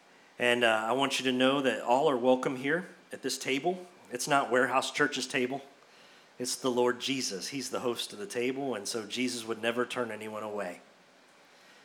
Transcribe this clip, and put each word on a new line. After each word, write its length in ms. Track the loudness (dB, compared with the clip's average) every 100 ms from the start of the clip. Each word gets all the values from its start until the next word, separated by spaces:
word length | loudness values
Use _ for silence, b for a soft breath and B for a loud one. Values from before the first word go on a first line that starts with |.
| B B B -2
And, 240 | 2 6
uh, 220 | 6 4 2
I 60 |
want 260 | 2 0 0
you 60 | 0
to 80 |
know 260 | 4 4 4
that 200 | 2 0
all 280 | 2 4 4
are 80 | 4
welcome 380 | 4 4 2 -2
here, 320 | -2 -2 -4 -16 -18
at 100 | -8
this 160 | -6 -4
table. 400 | -2 -2 0 -4 -8 -20 -10
It's 160 | -6 2
not 240 | 2 4
Warehouse 400 | 4 4 2 0
Church's 360 | 0 0 0 -2
table. 340 | -2 -2 -4 -10 -20 B B B B B B
It's 160 | -6 -4
the 160 | 0
Lord 280 | 2 2 2
Jesus. 480 | -2 -2 -4 -6 -8
He's 220 | -8 -6
the 100 | -4
host 340 | -2 -4 -6
of 60 | -8
the 60 | -8
table, 500 | -4 -2 -2 -4 -4
and 120 | -4
so 160 | -6
Jesus 440 | -6 -2 -2 -2 -6
would 140 | -2
never 240 | -2 0 -2
turn 260 | -2 -4
anyone 320 | -6 -8 -8
away. 380 | -6 -6 -6 -8 -18 _ _ _ _ _ B B B B